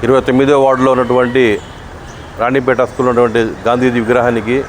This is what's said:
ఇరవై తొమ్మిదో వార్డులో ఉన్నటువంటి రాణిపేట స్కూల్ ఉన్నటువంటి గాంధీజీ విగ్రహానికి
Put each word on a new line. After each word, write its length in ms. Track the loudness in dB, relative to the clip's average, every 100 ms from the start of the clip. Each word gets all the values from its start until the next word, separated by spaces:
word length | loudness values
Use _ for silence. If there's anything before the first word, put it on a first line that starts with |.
| 2
ఇరవై 160 | 2 2
తొమ్మిదో 300 | 2 4 4
వార్డులో 260 | 4 2 2 2
ఉన్నటువంటి 480 | 2 0 2 2 2 0 -6 -18 -18 -18 -18 -18 -18 -6
రాణిపేట 400 | -2 0 0 0 -2
స్కూల్ 200 | 0 0
ఉన్నటువంటి 300 | 2 2 2 -2 -2 -2
గాంధీజీ 320 | 0 0 0
విగ్రహానికి 540 | 0 2 2 0 -2 -4